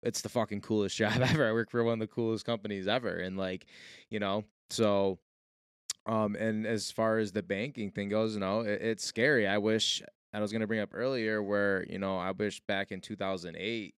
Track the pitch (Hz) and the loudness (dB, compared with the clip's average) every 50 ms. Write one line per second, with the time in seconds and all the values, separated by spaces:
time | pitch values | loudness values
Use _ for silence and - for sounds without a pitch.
0 | - 117 110 - - 107 - 120 110 - 104 101 - - 110 107 101 95 - - | -4 -4 -4 -4 -8 -2 0 0 0 0 -2 -8 -2 0 2 2 2 0 2 0
1 | 110 101 104 123 127 123 120 156 135 110 110 117 113 - - 120 117 117 117 113 | 2 2 4 2 4 4 4 4 4 4 2 0 0 0 0 2 2 2 2 0
2 | 110 107 - - 117 113 113 107 - - 117 110 98 107 104 98 92 92 - 131 | -2 -4 -2 -2 0 0 0 -2 -2 -4 -4 -4 -2 -6 -6 -2 0 0 0 2
3 | 120 104 87 87 90 92 92 95 95 92 92 90 - - - - - - - - | 0 -2 -4 -2 -4 -4 -2 -2 -2 -2 -4 -6 -10 -16 -20 -20 -20 -20 -20 -20
4 | - _ 110 107 104 98 98 107 104 _ _ _ _ _ - - 113 104 101 101 | -14 _ -4 -2 0 0 0 -2 -2 _ _ _ _ _ 0 2 4 4 6 6
5 | 98 98 95 - _ _ _ _ _ _ _ _ _ _ _ _ _ _ - _ | 4 2 2 -2 _ _ _ _ _ _ _ _ _ _ _ _ _ _ -12 _
6 | _ - 113 110 107 104 101 - 110 113 110 107 110 107 117 107 - - - - | _ -2 0 2 2 0 0 0 -2 0 0 0 0 0 -2 -2 -2 -4 -2 0
7 | 113 110 110 113 110 101 90 107 90 87 98 98 110 143 139 120 107 98 - - | 2 2 4 2 0 0 -2 -4 -2 -2 -2 -2 -2 -4 -4 -6 -6 -6 -4 -4
8 | 101 101 104 110 113 110 107 104 98 95 101 113 117 104 104 - - 113 110 - | -4 0 2 2 2 2 0 -2 0 0 0 0 0 0 -2 0 0 -2 -2 -2
9 | - - - 110 117 147 151 123 104 95 98 104 101 110 110 110 - - - - | -4 -6 0 2 4 4 4 4 4 4 2 2 4 4 4 4 2 2 0 -2
10 | - - _ _ _ _ - 107 104 101 107 113 110 101 113 110 104 - - - | -4 -10 _ _ _ _ -4 -4 -4 -2 -2 -2 -2 0 0 -2 -2 -4 -4 -4
11 | 117 131 135 123 110 110 110 107 104 98 104 101 101 101 98 95 - - - 98 | -2 -2 0 0 0 0 0 0 0 0 2 2 4 4 2 2 0 -4 -4 -4
12 | 98 95 95 92 87 92 95 92 107 104 - - _ - 101 98 98 - 98 92 | -2 -2 -2 -2 -2 -4 -2 0 -2 -2 -2 -6 _ -2 -2 -2 -2 -4 -6 -12
13 | - - 107 92 98 95 98 90 87 90 80 80 87 107 117 113 104 80 _ | -8 -10 -8 -4 -4 -4 -4 -4 -6 -10 -10 -6 -4 -4 -4 -4 -6 -10 _